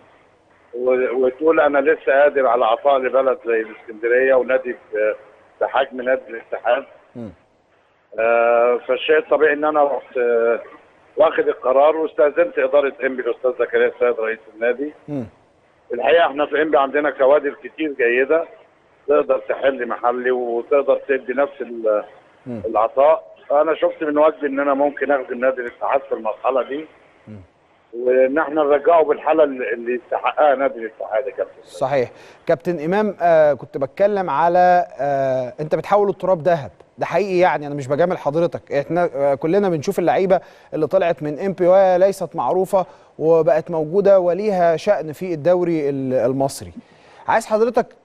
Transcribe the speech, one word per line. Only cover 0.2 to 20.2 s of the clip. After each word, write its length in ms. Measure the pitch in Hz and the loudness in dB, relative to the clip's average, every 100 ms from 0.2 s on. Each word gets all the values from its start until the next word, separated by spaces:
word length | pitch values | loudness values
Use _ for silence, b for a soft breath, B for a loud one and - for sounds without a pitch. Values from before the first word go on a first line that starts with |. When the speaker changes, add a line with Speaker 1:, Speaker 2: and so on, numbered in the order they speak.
| _ _ _ _ _ | _ _ _ _ _
Speaker 1:
و-، 500 | 120 127 127 123 120 | -6 0 0 0 0
وتقول: 360 | 127 127 156 160 | 0 0 0 2
"أنا 180 | 147 143 | 2 2
لسه 340 | 139 156 - | 2 0 2
قادر 340 | 139 147 139 131 | 4 4 4 2
على 180 | 117 | 2
عطاء 340 | 117 117 143 139 | 2 2 2 0
لبلد 400 | 127 127 135 123 117 | 2 0 0 0 -2
زي 140 | 113 | -4
الإسكندرية 720 | 110 107 - 107 117 123 131 | -4 -10 -18 -6 0 2 4
ونادي 380 | 131 120 131 123 | 2 2 -2 -2
ب-، 420 | 117 - 107 107 104 - _ _ - | -12 -8 -4 -2 -4 -10 _ _ -6
بحجم 400 | 107 120 135 127 | -4 -2 -2 -4
نادي 220 | 123 131 - | -4 -4 -6
الاتحاد". 560 | 113 - 113 110 127 131 - _ 123 | -16 -12 -8 -2 -2 -4 -18 _ -16
Speaker 2:
مم. 140 | 117 - _ _ _ _ _ _ _ 107 | -16 -18 _ _ _ _ _ _ _ -4
Speaker 1:
آه، 600 | 113 117 117 120 120 120 - | 0 2 2 2 2 0 -2
فالشيء 300 | 123 - 156 | -4 0 0
الطبيعي 340 | - 143 151 | 2 2 2
إن 120 | 147 | 0
أنا 200 | 151 156 | 0 0
رحت، 320 | 143 127 - 127 | 0 -2 -8 -4
آه، 440 | 120 117 117 113 - - _ _ _ - | 0 0 0 -2 -6 -20 _ _ _ 0
واخد 320 | 160 156 147 | 0 0 -2
القرار 480 | 139 120 131 147 160 | -2 0 4 4 2
واستأذنت 600 | 156 - 147 143 175 - | -2 0 0 2 -2 0
إدارة 340 | 131 143 139 - | 0 2 2 0
إنبي 180 | 131 127 | -6 -4
الأستاذ 280 | 117 113 127 123 | -6 -4 -2 -2
زكريا 280 | 120 120 120 | -2 0 0
السيد 340 | - 123 113 | 0 -2 0
رئيس 180 | 110 110 - | -4 -6 -10
النادي. 400 | 107 120 120 147 - - | -4 -2 -2 -6 -12 -12
Speaker 2:
مم. 160 | 147 110 _ _ _ _ _ - | -10 -10 _ _ _ _ _ -10
Speaker 1:
الحقيقة 320 | 120 135 165 160 | -4 2 4 4
إحنا 200 | 139 147 | 0 -2
في 160 | 147 | 0
إنبي 160 | 160 147 | 2 2
عندنا 320 | 135 139 147 | 2 0 -2
كوادر 440 | 135 135 147 143 - | 2 4 4 2 -8
كتير 280 | 127 - 156 | -12 -8 -8
جيدة 520 | 131 120 123 135 160 170 - _ _ _ _ - | -2 0 2 2 0 -2 -12 _ _ _ _ -2
تقدر 300 | 147 135 131 | 0 2 -2
تحل 500 | - 120 135 131 120 | -4 -2 -2 -2 -4
محلي 420 | 110 120 123 | -4 -2 -2